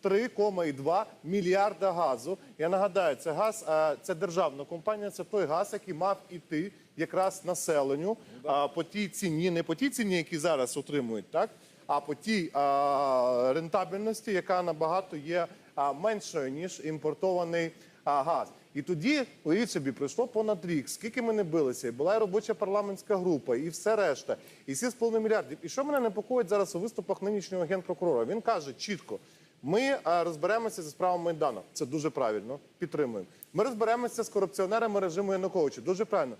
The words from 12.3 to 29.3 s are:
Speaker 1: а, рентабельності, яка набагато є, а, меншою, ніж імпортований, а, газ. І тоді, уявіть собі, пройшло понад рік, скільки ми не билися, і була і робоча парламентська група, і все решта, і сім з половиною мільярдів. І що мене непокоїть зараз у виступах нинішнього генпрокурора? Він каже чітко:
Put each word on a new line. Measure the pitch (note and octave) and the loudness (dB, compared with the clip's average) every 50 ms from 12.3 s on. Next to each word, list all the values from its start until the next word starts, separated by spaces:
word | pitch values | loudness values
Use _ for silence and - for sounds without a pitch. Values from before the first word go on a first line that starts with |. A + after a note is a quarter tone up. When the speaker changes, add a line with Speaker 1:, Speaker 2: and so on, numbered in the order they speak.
| A3 G3+ E3+ - - | 0 0 0 0 0
Speaker 1:
а, | C#3 C#3+ C#3+ C#3 C#3 C#3+ C#3+ C#3+ C3+ C#3+ C3+ C3 B2+ B2 B2+ B2+ A#2+ B2 C3 C3 | 2 2 4 4 4 4 4 4 4 4 4 4 4 4 4 4 4 4 4 4
рентабельності, | D#3+ D#3+ E3 D#3 G3+ F#3 E3 F3+ G3 G#3+ A3 A3 - - - | 2 0 2 0 0 0 0 -4 -4 -2 -2 -4 -4 -4 -2
яка | G3+ F3+ E3+ - F#3+ F3+ F3+ | -2 -2 0 2 0 2 2
набагато | F3 D#3+ D3+ D#3+ D#3 E3+ F#3+ G3 - - | 0 0 0 0 0 0 0 -2 -4 -10
є, | D3+ C#3 D#3+ E3+ F3+ E3+ D#3+ - - - - - | -10 -6 -2 0 0 -2 -2 -6 -20 -20 -12 -4
а, | - C#3 C#3+ C3+ | -2 0 0 0
меншою, | C#3+ F3 A3 A3 G#3 - - - D#3+ C3+ C3 | 0 0 0 0 -2 -6 -6 -4 -4 -4 -2
ніж | C3 D3+ F3 F#3+ - - - | -4 -6 -8 -8 -10 -8 -6
імпортований, | D#3 D#3 D3+ D3+ D#3 D3 - - F#3+ F#3 F3+ F3 E3 E3+ E3+ E3 D#3+ D#3+ - - - - - _ | -6 -6 -2 -2 -4 -2 0 0 0 2 2 0 0 0 -2 -2 -2 -4 -12 -20 -20 -20 -6 _
а, | D3+ C#3+ C#3+ C3+ | 0 2 2 2
газ. | D#3+ E3+ C3+ A2 - - - - _ _ | 2 0 0 -2 -4 -10 -20 -20 _ _
І | C#3 | -8
тоді, | C#3+ - F3+ D3+ D#3 B3 D4+ D4 B3+ - - - - | -4 -4 -4 -2 0 0 2 0 0 -4 -8 -8 0
уявіть | D#3 D#3+ G#3 A#3+ G3+ | 0 2 2 2 0
собі, | - E3+ C#3 C#3 | -2 -4 -2 -4
пройшло | - - C#3 C3+ - - B3 | -4 -2 -6 -4 -2 -2 -4
понад | A#3+ - A3 A3 G#3+ G#3+ F3+ D#3 | 0 0 -2 0 0 0 -2 -2
рік, | F3 F3 D3+ A#2+ - | -2 -2 -2 -2 -4
скільки | - - - A#3 - B3+ | -10 -8 -8 -6 -4 -2
ми | A#3 A3+ A3 | 0 0 2
не | G#3+ G3+ | 2 0
билися, | D#3+ D3+ E3+ D3 C3 B2 - - | 2 2 2 2 2 0 -2 -4
і | A#2+ | -6
була | A#2 B2 D3 F3 G#3 | -2 0 2 2 4
і | A3+ | 4
робоча | A3 G3 F3+ A3 G#3+ - G#3+ | 2 2 0 -2 0 0 -2
парламентська | D#3+ G#3 F#3+ G3 G#3 G#3 G3+ G3 F#3 - - G#3 | -2 0 0 0 0 0 -2 -6 -8 -2 0 0
група, | F#3+ F3 F#3 E3+ C3+ - - A#2+ | 2 4 2 2 2 2 0 0
і | A#2+ D3+ E3 | 0 0 -4
все | D#3+ - - G#3 A3+ | -6 -2 0 2 2
решта, | G#3+ G3 E3 C3+ - - - A2+ - - - - - - | 4 4 2 0 -2 -2 -4 -4 -4 -6 -20 -20 -18 -8
і | - C3+ | -6 -4
сім | - A#3 B3+ | -2 -2 -4
з | - | -2
половиною | - A3+ A#3 A3 A3 A3 | 0 0 0 2 2 2
мільярдів. | A3 A3 G#3 D#3+ B2+ D3 - | 2 2 2 0 -4 -10 -10
І | - E3 | -10 -6
що | - B3+ C#4 | -4 -2 -2
мене | D4 D4 C#4 | 0 0 2
непокоїть | B3 A3+ F#3+ G3+ G#3 - B3+ B3 A#3 E3 | 2 0 -2 -2 -4 0 0 0 2 2
зараз | G3+ G#3 G3 - - | 2 2 2 0 -2
у | E3+ | -4
виступах | F#3 A#3 - - F#3 - G3 - | -4 -4 -6 -8 -4 -4 -4 -2
нинішнього | F#3+ G3+ G#3+ G3+ F3 - F#3+ F#3 F3 | -2 -2 -2 -2 -4 -4 -2 -2 0
генпрокурора? | D3+ F#3+ F#3 F3+ - F3+ - F#3 F3 D3 A#2+ A2+ | 0 0 -2 -2 -4 -4 0 2 2 4 4 2
Він | A#2+ F#3+ A3+ | 2 0 -2
каже | A3 - A3+ F3+ D3 C#3 B2 | 0 0 0 0 -2 -6 -10
чітко: | - - - G3+ D3+ - - G#2+ - - - | -10 -6 -6 -6 -6 -6 -10 -10 -10 -10 -16